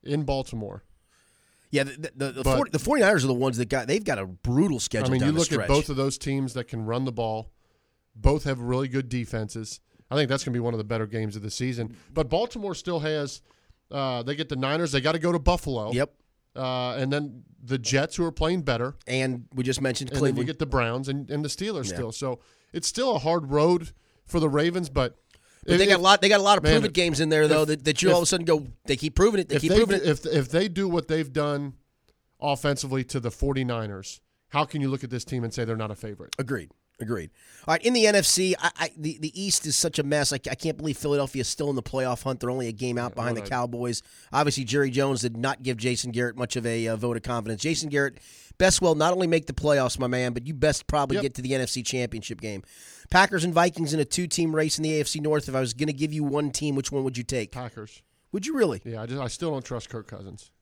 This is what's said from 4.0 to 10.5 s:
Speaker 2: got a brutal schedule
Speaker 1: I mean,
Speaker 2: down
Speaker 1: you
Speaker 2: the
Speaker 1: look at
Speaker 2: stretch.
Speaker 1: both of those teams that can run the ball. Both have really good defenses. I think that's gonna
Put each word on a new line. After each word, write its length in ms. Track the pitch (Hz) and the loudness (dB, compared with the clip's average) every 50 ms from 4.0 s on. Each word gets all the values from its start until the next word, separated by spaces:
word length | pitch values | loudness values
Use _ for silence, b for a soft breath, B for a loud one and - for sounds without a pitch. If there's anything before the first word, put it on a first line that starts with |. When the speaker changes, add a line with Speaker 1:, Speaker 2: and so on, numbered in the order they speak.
| 208 | 0
Speaker 2:
got 140 | 190 143 | -2 -4
a 80 | 101 98 | -4 -4
brutal 540 | 92 92 - _ 123 123 139 160 202 147 120 | -8 -10 -6 _ 0 4 4 4 4 2 -2
schedule 280 | - - - - 135 127 | -4 -2 -2 0 0 2
Speaker 1:
I 20 | |
mean, 80 | 131 127 | 2 2
Speaker 2:
down 80 | 127 | 2
Speaker 1:
you 60 | 143 156 | 2 4
Speaker 2:
the 60 | 160 | 2
Speaker 1:
look 80 | 165 - | 2 2
at 40 | 156 | 0
Speaker 2:
stretch. 140 | 131 101 | -2 2
Speaker 1:
both 220 | - 139 147 147 - | 2 2 2 2 0
of 80 | 143 | -2
those 200 | 131 135 135 131 | -2 -2 -2 -2
teams 360 | - - 139 135 139 135 127 117 | -4 -4 -4 -2 -2 -4 -4 -6
that 140 | 127 117 | -8 -10
can 180 | - - 113 110 | -8 -8 -8 -4
run 200 | 107 113 123 135 | -4 -2 -2 -2
the 60 | 131 | -4
ball. 400 | 120 117 117 110 110 110 110 - _ _ _ _ _ _ _ _ _ _ _ _ _ | -4 -4 -4 -4 -4 -6 -8 -12 _ _ _ _ _ _ _ _ _ _ _ _ _
Both 280 | 113 104 135 143 151 - | 4 4 4 4 4 0
have 140 | 147 135 123 | -2 -4 -2
really 280 | 120 120 127 127 139 | -2 -2 0 0 0
good 200 | 131 123 135 135 120 | -2 -2 -4 -4 -2
defenses. 680 | 120 123 117 - - 113 107 101 - 113 110 107 - - b b b b b b | -4 -6 -4 -4 -4 -6 -6 -6 -8 -10 -10 -12 -14 -16 b b b b b b
I 60 | 127 | 0
think 140 | 147 151 120 | 0 0 2
that's 140 | 139 135 - | 0 -2 -2
gonna 100 | 139 | -2